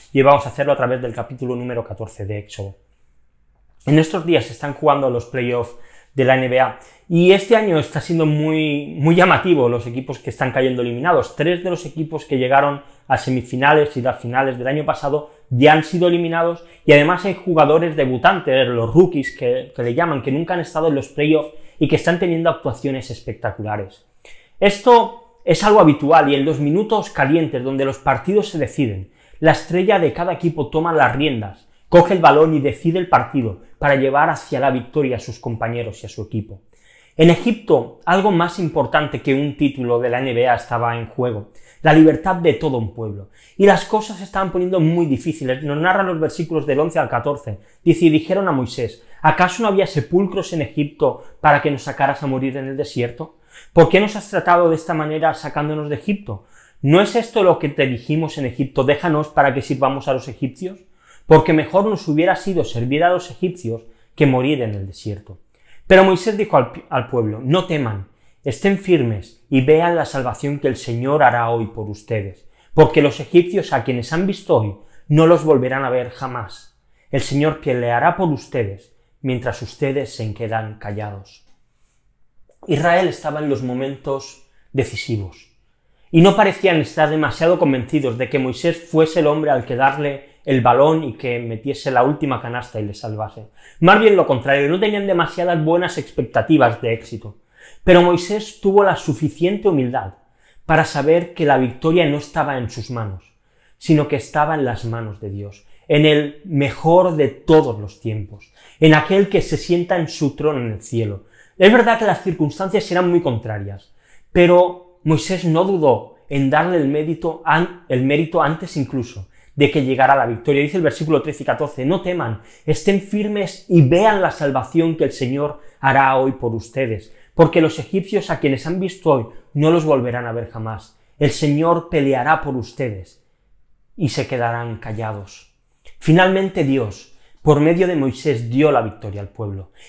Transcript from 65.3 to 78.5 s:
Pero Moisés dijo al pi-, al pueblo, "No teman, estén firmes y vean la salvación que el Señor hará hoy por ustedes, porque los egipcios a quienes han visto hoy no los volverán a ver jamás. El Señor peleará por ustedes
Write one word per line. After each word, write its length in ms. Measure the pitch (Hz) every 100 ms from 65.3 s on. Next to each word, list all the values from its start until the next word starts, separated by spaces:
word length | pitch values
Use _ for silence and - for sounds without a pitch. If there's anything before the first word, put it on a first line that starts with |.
| 95 _ _ _ - -
Pero 160 | 190
Moisés 360 | 190 185 226 202
dijo 180 | 208 151
al 160 | 120
pi-, 120 | - -
al 200 | 139 117
pueblo, 320 | 127 110 107
"No 240 | 127 175 180
teman, 420 | 156 123 101 98 _ _ _
estén 360 | - 123 196 196
firmes 640 | 196 170 120 107 - _ _
y 100 | 131
vean 360 | 127 156 170 170
la 100 | 143
salvación 520 | 139 123 117 143 143
que 100 | 139
el 80 | 127
Señor 460 | - 117 127 151
hará 280 | 135 117 117
hoy 160 | 117 107
por 240 | 110 104
ustedes, 580 | 101 - 110 98 92 - _ _
porque 300 | - 156 -
los 180 | 143 -
egipcios 540 | 135 175 175 190 165
a 100 | 139
quienes 280 | 110 123 117
han 120 | 160 190
visto 300 | 196 - 147
hoy 200 | 104 98 - - -
no 180 | 151 160
los 180 | 170
volverán 400 | 156 143 123 135
a 60 | 135
ver 180 | 127 120
jamás. 720 | - 135 123 107 - - _ _ _ _
El 100 | 139
Señor 400 | - 139 151 156
peleará 560 | 151 123 120 120 139 160
por 120 | 185
ustedes 640 | 139 -